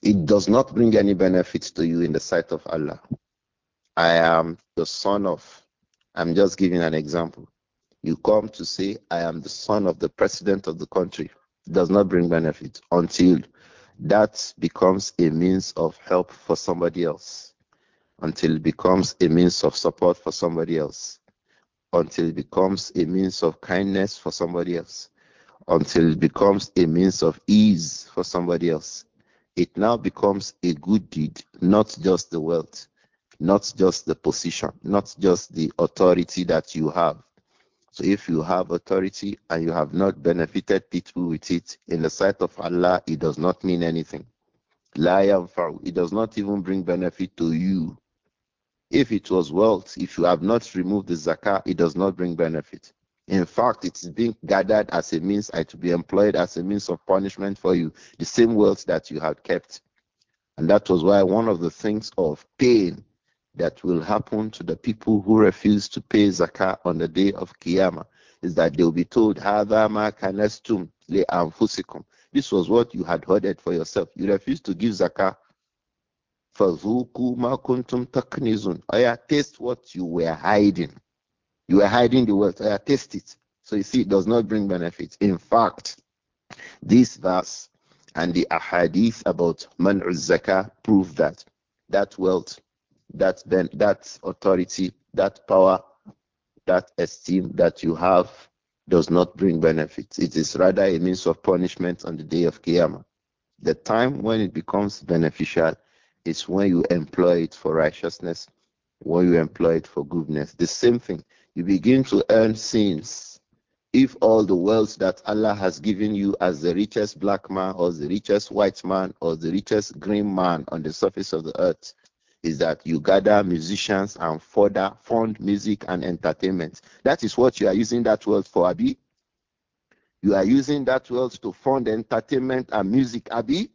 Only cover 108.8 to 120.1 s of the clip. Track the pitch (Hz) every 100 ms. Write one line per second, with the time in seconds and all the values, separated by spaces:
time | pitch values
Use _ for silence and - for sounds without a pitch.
108.8 | _ _ - 85 90 85 76 - 85 82
109.8 | - - 71 85 76 76 73 - 85 -
110.8 | 120 120 - 82 - _ _ - 87 95
111.8 | 92 131 131 101 - 110 110 110 - 117
112.8 | 104 78 - - - - _ _ _ _
113.8 | _ 123 131 - 110 113 98 92 92 113
114.8 | 107 - 95 92 - 107 110 104 95 85
115.8 | 95 98 107 101 101 98 90 76 82 87
116.8 | 107 - 104 - 98 98 - 95 92 92
117.8 | 87 82 73 98 - 101 - 104 101 -
118.8 | 92 95 92 - 82 80 82 92 - 107
119.8 | 101 - 85